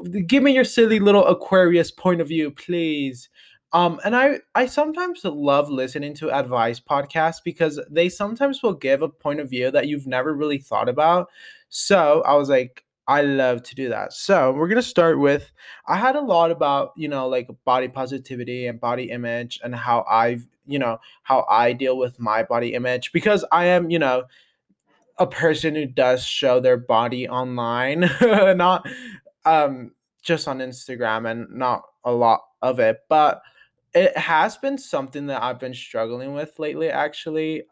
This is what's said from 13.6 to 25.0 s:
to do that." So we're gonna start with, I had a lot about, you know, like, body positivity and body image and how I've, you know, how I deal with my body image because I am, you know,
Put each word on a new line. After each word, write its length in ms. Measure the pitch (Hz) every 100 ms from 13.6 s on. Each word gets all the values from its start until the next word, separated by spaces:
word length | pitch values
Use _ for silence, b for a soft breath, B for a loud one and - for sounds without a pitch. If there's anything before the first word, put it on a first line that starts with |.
to 120 | - 131
do 140 | 127
that." 220 | 107 98
So 400 | - - 185 131
we're 160 | 135 170
gonna 140 | 233
start 380 | 247 - 165 139
with, 320 | 143 143 - _ B B -
I 80 | 180
had 200 | 254 294
a 60 |
lot 300 | 254 170 165
about, 400 | 160 147 139 139 -
you 100 | 151
know, 200 | 139 131
like, 220 | 127 123 - 131
body 220 | 127 127
positivity 800 | 135 127 135 135 123 120 123 120
and 160 | 117
body 300 | 120 123 101
image 480 | 120 120 117 120 -
and 120 | 123 120
how 280 | 123 117 -
I've, 380 | 110 120 120 123 _ 139
you 140 | 139
know, 180 | 120 113 b b
how 240 | - 131 -
I 240 | 110 120
deal 240 | 123 131 127
with 220 | 123 123
my 240 | 113 110
body 300 | 113 120 120
image 380 | 120 123 127 -
because 320 | 170 214 202 -
I 140 | 165 175
am, 260 | 180 165
you 80 | 170
know, 240 | 135 127 127 b b b _ _ _ _